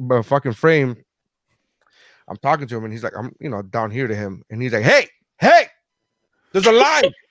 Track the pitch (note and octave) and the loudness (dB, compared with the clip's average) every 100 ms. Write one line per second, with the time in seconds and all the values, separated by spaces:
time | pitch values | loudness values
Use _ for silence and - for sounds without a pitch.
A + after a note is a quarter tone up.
0 | B2+ B2+ A2 C#3 C3+ A2 D#3+ D#3+ C3+ A#2 | 0 -2 0 -2 -2 -2 2 2 0 -6
1 | _ _ _ _ _ _ _ _ _ _ | _ _ _ _ _ _ _ _ _ _
2 | _ _ _ G2+ C3+ D3+ C3+ A#2 A2 A2+ | _ _ _ -8 -2 -2 -4 -10 -10 -10
3 | A2 F#2+ B2 _ D#3 G#2 G2 A#2 A2 A2 | -10 -10 -12 _ -10 -10 -6 -6 -6 -6
4 | C3 G#2 G2+ F#2+ _ A2 B2+ A2 A#2+ C#4 | -6 -6 -8 -12 _ -8 -4 0 2 2
5 | F#3 _ _ _ G#3+ E4+ C#4 _ _ _ | 0 _ _ _ 4 4 2 _ _ _
6 | _ _ _ _ _ F#3+ G3 A3+ C#4 D#4 | _ _ _ _ _ 0 4 4 4 2
7 | C4+ - _ | -2 -8 _